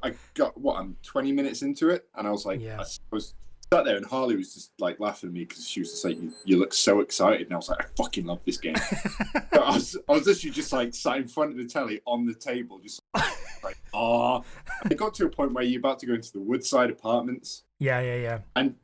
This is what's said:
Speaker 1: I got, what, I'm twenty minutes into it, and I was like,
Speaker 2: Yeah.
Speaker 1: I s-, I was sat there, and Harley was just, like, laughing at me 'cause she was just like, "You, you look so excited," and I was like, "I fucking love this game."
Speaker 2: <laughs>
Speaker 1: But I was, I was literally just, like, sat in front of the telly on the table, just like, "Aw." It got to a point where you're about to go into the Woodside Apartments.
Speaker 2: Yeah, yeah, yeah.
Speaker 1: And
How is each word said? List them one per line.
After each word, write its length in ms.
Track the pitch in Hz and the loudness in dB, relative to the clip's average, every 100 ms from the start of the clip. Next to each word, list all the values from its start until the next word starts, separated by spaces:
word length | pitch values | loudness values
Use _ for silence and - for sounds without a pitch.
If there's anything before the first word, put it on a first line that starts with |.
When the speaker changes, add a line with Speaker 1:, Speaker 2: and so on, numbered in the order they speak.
Speaker 1:
I 80 | 135 - - | -6 -6 -6
got, 220 | - 190 - | -2 -2 0
what, 220 | 143 - | -2 -2
I'm 180 | 98 92 | -4 -10
twenty 300 | - 139 135 | -6 -2 0
minutes 300 | 139 139 120 | 2 0 -2
into 260 | 139 139 160 | -4 2 2
it, 160 | 175 - | 2 -2
and 140 | - 104 | -6 -2
I 20 | |
was 160 | 101 98 | -2 -2
like, 140 | 95 | -4
Speaker 2:
Yeah. 160 | 110 107 | -6 -8
Speaker 1:
I 40 | |
s-, 180 | 98 - - | -8 -10 -6
I 60 | - | -6
was 180 | - - - - - | -6 -10 -14 -10 2
sat 120 | - | 4
there, 120 | 139 101 | 4 0
and 100 | 104 | 0
Harley 300 | 131 127 104 | 0 2 0
was 180 | 92 | -2
just, 160 | - - - | -10 -16 -4
like, 220 | 90 85 | -4 -2
laughing 300 | 104 101 90 | -4 -4 -8
at 40 | |
me 100 | 87 | -8
'cause 220 | 87 - - | -8 -10 -6
she 120 | - | -4
was 100 | 87 | -4
just 140 | - | -2
like, 120 | 90 - | -2 -2
"You, 160 | 82 - | -2 0
you 140 | - 90 | 6 6
look 120 | 95 | 6
so 280 | - - 101 | 4 6 4
excited," 480 | - - 95 110 - | 4 4 4 4 0
and 60 | |
I 20 | 87 | -6
was 120 | - | -4
like, 120 | - | -4
"I 60 | - - | -2 -2
fucking 280 | - - | -2 -2
love 140 | 85 87 | -4 -4
this 120 | - - | -4 -4
game." 200 | - 226 | -2 -2
Speaker 2:
<laughs> 720 | - - - - 214 294 - | -2 -2 -2 -4 -2 -2 4
Speaker 1:
But 120 | 311 | 6
I 80 | 285 | 6
was, 220 | - - 381 - | 4 2 -2 2
I 40 | |
was 160 | 294 - | 4 6
literally 240 | - 302 | 4 2
just, 180 | 294 - | -4 -2
like, 220 | 131 120 | 0 0
sat 220 | - 139 135 | -2 0 0
in 100 | 123 | -2
front 240 | - 151 | -2 -2
of 60 | 123 | -2
the 80 | 120 | -4
telly 360 | 151 123 104 - | -2 -2 -4 -2
on 180 | 120 | 0
the 100 | 120 | 0
table, 440 | 110 139 123 120 95 | -2 -4 -6 -6 -12
just 220 | 104 - _ - - - - - | -16 -16 _ 0 0 -2 -8 -8
like, 140 | 95 - - | -10 -10 -8
"Aw." 480 | 107 117 117 123 123 - - - 784 - | 0 4 4 4 0 -4 -16 -12 -2 0
It 80 | - | 0
got 160 | 427 | 0
to 120 | - 349 | 0 0
a 20 | |
point 260 | - 139 | 2 -2
where 100 | 123 | 0
you're 160 | 123 127 | 0 2
about 180 | 135 135 | 0 0
to 80 | 123 | -2
go 80 | |
into 160 | 117 113 | -2 -4
the 60 | 101 | -6
Woodside 480 | 98 131 - 135 120 | -2 -2 2 4 4
Apartments. 720 | 104 113 120 120 123 - - _ - | 2 0 0 0 -6 -10 -14 _ -2
Speaker 2:
Yeah, 200 | 135 127 | 0 2
yeah, 140 | 127 | 0
yeah. 240 | 123 120 113 - | -2 -4 -6 -4
Speaker 1:
And 220 | 123 135 - | 0 0 0